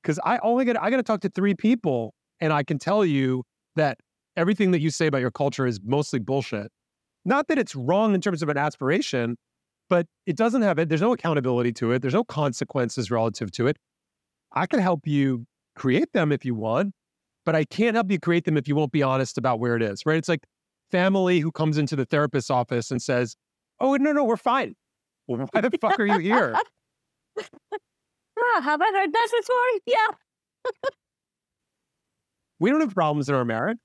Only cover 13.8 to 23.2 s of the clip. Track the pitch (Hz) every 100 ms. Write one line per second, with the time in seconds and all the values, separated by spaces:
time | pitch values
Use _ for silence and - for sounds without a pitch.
13.8 | _ _ _ _ _ _ _ - 180 277
14.8 | 185 165 156 147 135 123 120 _ _ -
15.8 | 135 143 330 214 151 139 131 113 110 120
16.8 | 202 - _ _ _ _ - 156 151 -
17.8 | 233 226 196 185 - 170 - 151 135 143
18.8 | 147 156 135 131 127 - 127 117 123 117
19.8 | 110 98 151 160 156 160 _ _ _ _
20.8 | _ 185 185 196 180 180 160 - 156 151
21.8 | 143 143 127 147 147 139 - 127 123 123
22.8 | - 123 - 123